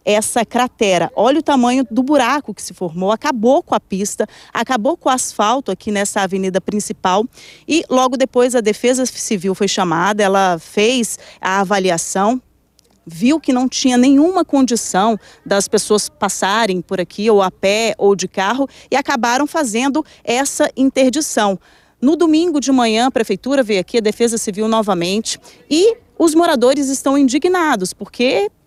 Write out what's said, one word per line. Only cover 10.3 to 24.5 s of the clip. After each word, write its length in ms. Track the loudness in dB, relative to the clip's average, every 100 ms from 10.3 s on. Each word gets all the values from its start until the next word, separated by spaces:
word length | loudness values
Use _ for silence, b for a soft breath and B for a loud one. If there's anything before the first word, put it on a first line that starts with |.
| 2 2 0
fez 640 | -4 0 0 0 -4 -8 B B
a 200 | -2 -2
avaliação, 840 | 0 0 0 -2 -4 -2 0 -2 -6 _ _ _ _ _ -18
viu 300 | -2 0 0
que 140 | 0
não 160 | 0 -2
tinha 280 | -2 0 4
nenhuma 480 | 4 6 4 2
condição 720 | 0 0 0 0 -2 0 0 -2 B B
das 240 | -4 -2 0
pessoas 400 | -2 0 0 -2
passarem 720 | -6 -6 -4 -2 0 -2 -4
por 200 | -4 -6
aqui, 300 | -6 -4 2
ou 100 | 2
a 120 | 2
pé, 420 | 0 0 0 -2 0
ou 180 | 2 2
de 100 | -2
carro, 400 | -4 -2 -2 -4 B B
e 60 | -4
acabaram 500 | -2 -2 0 0 -2
fazendo 580 | -2 -2 -2 -2 -2 b b
essa 440 | -4 -2 -2 -2 -2 0
interdição. 800 | 0 2 2 0 -2 -2 -2 -2 b b b _
No 140 | 0 2
domingo 420 | 2 2 2 0
de 140 | 0
manhã, 340 | 2 2 2 0
a 40 |
prefeitura 500 | 0 -2 -4 -2 0
veio 160 | 0 -2
aqui, 200 | -2 -2
a 20 |
Defesa 360 | -2 0 -2 -2
Civil 300 | -6